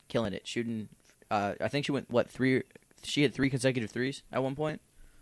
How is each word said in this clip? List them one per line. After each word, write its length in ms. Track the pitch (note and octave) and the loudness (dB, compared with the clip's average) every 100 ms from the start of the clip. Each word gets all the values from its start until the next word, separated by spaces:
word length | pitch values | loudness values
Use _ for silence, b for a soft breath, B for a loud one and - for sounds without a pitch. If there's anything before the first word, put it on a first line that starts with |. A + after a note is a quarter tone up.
| - | -6
killing 240 | - A2 | -2 -2
it, 140 | F#2+ - | -4 -6
shooting. 400 | - A#2 A2+ G#2 - _ _ - | -4 -2 -4 -6 -14 _ _ -2
Uh, 240 | G#2+ G2+ - | 0 0 0
I 80 | A2+ | -2
think 160 | C#3+ | 0
she 80 | C#3+ | 0
went, 180 | C#3 - | -2 2
what, 200 | B2 - | 2 2
three, 320 | - C3 C3 - - _ - | 2 2 2 0 -10 _ -16
she 200 | - - | -4 2
had 120 | C#3+ | 2
three 160 | A#2 C3+ | 4 0
consecutive 400 | C3 C3 B2+ G#2+ | 2 2 0 -2
threes 320 | A#2 B2+ C#3 - | -2 -4 -4 -6
at 100 | A#2+ | -2
one 120 | C3 | -2
point? 260 | C3+ D#3 D#3 - b b b | -2 -4 -6 -12 b b b